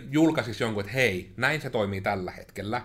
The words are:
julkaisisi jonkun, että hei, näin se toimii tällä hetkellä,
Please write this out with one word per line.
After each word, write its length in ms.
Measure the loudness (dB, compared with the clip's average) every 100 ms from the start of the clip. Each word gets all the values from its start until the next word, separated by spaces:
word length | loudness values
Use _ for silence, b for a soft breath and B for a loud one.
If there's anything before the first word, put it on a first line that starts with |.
| 0
julkaisisi 520 | 4 4 4 -2 -2
jonkun, 180 | -2 -2
että 120 | -2
hei, 400 | 2 2 2 -6 -2
näin 240 | 0 0
se 80 | -2
toimii 320 | 0 0 0
tällä 300 | 0 0 -4
hetkellä, 500 | -8 -14 -10 -6 -6